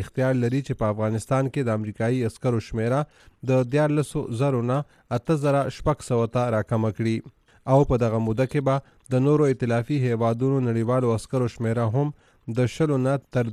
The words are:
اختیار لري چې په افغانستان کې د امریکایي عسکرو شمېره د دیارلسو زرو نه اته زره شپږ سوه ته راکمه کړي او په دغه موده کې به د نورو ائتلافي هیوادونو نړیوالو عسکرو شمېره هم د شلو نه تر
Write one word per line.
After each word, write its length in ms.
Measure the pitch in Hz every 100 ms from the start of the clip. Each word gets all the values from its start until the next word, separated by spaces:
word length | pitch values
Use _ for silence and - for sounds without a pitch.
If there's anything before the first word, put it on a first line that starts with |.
اختیار 360 | 98 - 131 131
لري 180 | 120 135
چې 200 | 131 131
په 80 | 107 104
افغانستان 540 | 110 110 - 135 135
کې 180 | 147 123
د 100 | 110
امریکایي 400 | 107 - 113 131 113
عسکرو 320 | - 131 117 -
شمېره 340 | 113 113 135 151 _ - - 123
د 120 | 131 123
دیارلسو 540 | 143 151 151 139 151 - 117
زرو 200 | 139 127 120 135
نه 80 | 143 _ - 120
اته 220 | - 160 143
زره 180 | 139 131 -
شپږ 320 | 156 147 -
سوه 200 | 120 117 123
ته 180 | 123 110
راکمه 360 | 104 113 110 101
کړي 160 | 113 113 - _ _ _ -
او 180 | 135 143
په 140 | 123 117
دغه 180 | 113 113
موده 160 | 110 131
کې 100 | 147 135
به 460 | 135 - _ -
د 140 | 127 139
نورو 240 | 151 147
ائتلافي 540 | 131 120 117 117 147 127
هیوادونو 580 | 113 117 117 135 139 123
نړیوالو 480 | 113 113 127 123 113
عسکرو 340 | - 131 120
شمېره 400 | - 113 117 113 123
هم 400 | 147 - _ _ - 117
د 100 | 123
شلو 240 | - 156 135 127
نه 80 | 139 - 127
تر 120 | 117